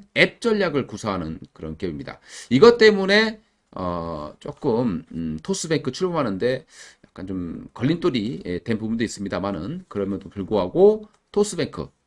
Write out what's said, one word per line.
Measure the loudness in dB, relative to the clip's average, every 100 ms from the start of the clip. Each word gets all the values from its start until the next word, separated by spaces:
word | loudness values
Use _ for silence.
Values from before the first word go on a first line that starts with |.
| -2 2
앱 | 2 2
전략을 | 0 2 2 0 -2
구사하는 | -6 -4 -4 -4 -8 -14
그런 | -12 -12 -6
기업입니다. | -6 -6 -10 -16 -18 -14 0
이것 | 8 8 10
때문에, | 8 6 4 4 2 -4 _ _ _
어, | -8 -6 -4 -6 -8 -10 -12
조금, | -14 -6 -2 0 0 -4 -8
음, | -8 -6 -6
토스뱅크 | -6 -6 -2 -2 -2
출범하는데 | -4 -2 -2 -2 -2 -2 -2 -8 -20 -20 _ -20
약간 | -14 -8
좀 | -6 -8 -10 -14
걸림돌이, | -2 -2 0 0 0 -2 -6 -6
예, | -6
된 | -4 -4
부분도 | -2 -2
있습니다만은 | -4 -4 -6 -4 -4 -4 -6 -10 -8
그럼에도 | -6 -4 -6 -8
불구하고 | -10 -2 0 0 6 6 6 -2 _ _
토스뱅크 | 0 0 -2 -4 -6 -10 _